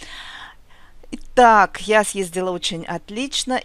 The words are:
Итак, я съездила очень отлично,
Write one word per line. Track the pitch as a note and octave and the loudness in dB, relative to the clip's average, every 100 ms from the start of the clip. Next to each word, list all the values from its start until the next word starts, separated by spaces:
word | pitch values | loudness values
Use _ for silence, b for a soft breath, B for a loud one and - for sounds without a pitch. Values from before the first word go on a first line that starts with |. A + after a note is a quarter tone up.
| B B B B B B - B B B - | B B B B B B -20 B B B -16
Итак, | - - - A#3 G#3+ F#3 - | -14 -2 6 8 8 4 0
я | F#3+ G#3+ | 0 2
съездила | G3+ G3 F#3 F3 F#3 | 2 -2 -6 -4 -4
очень | F3+ - E3+ - | -4 -6 -8 -8
отлично, | E3+ - G#3 C4+ - - B3+ | -10 -8 -8 -6 -6 -4 -4